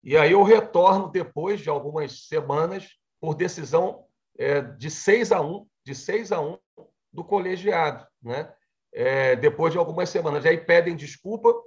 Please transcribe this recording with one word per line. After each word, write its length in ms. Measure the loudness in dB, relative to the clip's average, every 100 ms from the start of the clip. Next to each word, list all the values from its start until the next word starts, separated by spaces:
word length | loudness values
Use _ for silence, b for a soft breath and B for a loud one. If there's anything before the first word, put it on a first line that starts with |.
E 140 | 2 4
aí 140 | 6
eu 120 | 6
retorno 680 | 6 6 4 4 4 4 0
depois 500 | -6 -6 -8 -6 -6
de 100 | -4
algumas 580 | -6 -6 -8 -8 -12 -6
semanas 640 | -6 -2 -2 -2 -4 -14 _ _ _
por 160 | -8 -4
decisão, 720 | -4 -6 0 0 0 -6 _ _ _ -6
é, 240 | -2 -2
de 280 | -4 -12 -12
seis 420 | -4 2 2 2
a 100 | 0
um, 240 | 0 -8 -14 _ -16
de 80 |
seis 380 | -12 -6 -6 -4
a 100 | -6
um 160 | -6 -10 _ _ -20 _ _
do 100 | -18
colegiado, 800 | -4 -4 -2 -4 -2 0 -2 -4 -18 _
né? 300 | -10 -10 -10 _ _ _ _
É, 420 | -4 -2 2 2 4
depois 360 | 2 2 -2
de 80 | 0
algumas 300 | -2 -2 -4
semanas. 340 | -2 -2 0
E 60 | 2
aí 80 | 0
pedem 380 | 4 4 4 -6
desculpa 580 | -12 -14 -10 0 2 2